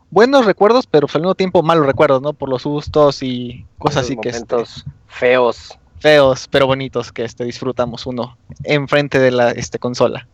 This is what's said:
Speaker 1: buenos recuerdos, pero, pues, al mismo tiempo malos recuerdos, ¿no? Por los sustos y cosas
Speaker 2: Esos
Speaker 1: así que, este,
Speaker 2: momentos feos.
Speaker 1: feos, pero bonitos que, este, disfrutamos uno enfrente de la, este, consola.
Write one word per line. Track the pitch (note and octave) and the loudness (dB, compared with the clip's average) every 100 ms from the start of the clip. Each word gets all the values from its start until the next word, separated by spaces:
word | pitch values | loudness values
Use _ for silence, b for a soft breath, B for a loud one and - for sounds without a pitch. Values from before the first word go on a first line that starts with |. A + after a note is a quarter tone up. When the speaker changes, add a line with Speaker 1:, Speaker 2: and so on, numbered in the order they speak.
| - | -2
Speaker 1:
buenos | F3 A#3+ C#4 | 2 4 4
recuerdos, | A3 F3 G3+ A#3+ - | 2 4 4 2 2
pero, | D3+ C#3 | 0 0
pues, | |
al | D3 | -2
mismo | F3 F#3 | -2 -2
tiempo | F#3 F3+ | 0 2
malos | D#3+ E3 C#3 | 2 2 2
recuerdos, | B2+ D3+ C3+ | 2 2 2
¿no? | C#3+ | -2
Por | D3 C3+ | -8 -6
los | B2+ | -6
sustos | D3 D3 - D3+ D3 C3+ | -4 -6 -2 2 2 2
y | C3 B2 B2 B2 - - | -6 -8 -10 -14 -20 -8
cosas | D3 C#3+ B2 | -4 -2 -4
Speaker 2:
Esos | |
Speaker 1:
así | B2 | -4
que, | A2+ | -6
este, | A#2+ A#2 A#2+ | -8 -4 -4
Speaker 2:
momentos | A2 - - - _ | -4 -10 -18 -20 _
feos. | - B2 B2+ A#2+ - - - _ - | -2 0 2 0 -2 -12 -20 _ -2
Speaker 1:
feos, | D3+ D3+ C3+ B2+ - | 4 6 4 2 -2
pero | C#3 C3+ | 0 0
bonitos | C3+ C3+ A#2+ A2+ | -2 -4 -8 -8
que, | - | -8
este, | A2+ - | -8 -8
disfrutamos | B2 A#2 C3 A#2+ A#2+ A#2 B2+ | -10 -8 -6 -4 -6 -6 -10
uno | B2 A#2+ - - - | -8 -10 -12 -20 -12
enfrente | - D3 C3+ D3 C#3+ C3+ | -2 -2 0 0 0 2
de | C3 | 2
la, | B2 A#2+ | 4 0
este, | A#2+ B2 - | -2 -8 -8
consola. | B2 B2 A#2+ B2+ - | -6 0 0 -2 -14